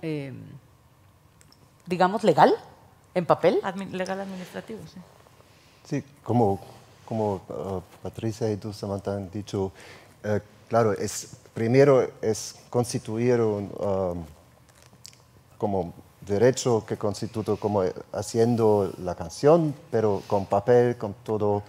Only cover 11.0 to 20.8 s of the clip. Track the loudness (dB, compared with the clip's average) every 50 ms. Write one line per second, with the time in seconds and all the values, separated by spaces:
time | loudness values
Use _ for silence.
11 | -4 -6 -8 -10 -12 -14 -18 -20 _ -16 _ -4 -2 4 6 6 8 8 6 4
12 | 4 0 -4 -4 -2 -2 -2 -2 -6 -12 -16 -18 -20 -4 -2 -2 -2 -2 -4 -8
13 | -6 -6 -4 -2 2 2 2 4 2 2 0 -2 -4 -8 -8 -6 -4 -2 -2 -2
14 | -2 -2 -4 -6 -8 -12 -16 -20 _ _ _ _ _ _ _ _ -20 -20 -20 _
15 | _ -20 -20 _ _ _ _ -20 _ _ -10 _ -4 -2 -2 -2 -2 -4 -8 -14
16 | -20 -20 _ _ -6 -2 2 4 4 4 4 4 0 0 0 0 0 -4 -8 -4
17 | -4 -4 -4 -4 -8 -8 -6 -6 -2 -2 -4 -2 -2 0 0 0 0 0 -2 -6
18 | -12 -10 -8 -8 -8 -4 0 2 2 4 4 4 4 4 4 4 2 0 -4 -6
19 | -8 -8 -8 -8 -10 -12 -10 2 4 6 6 6 4 0 -4 -6 -12 -4 -2 0
20 | 2 2 0 0 -2 -2 -2 -2 0 0 0 0 4 4 4 6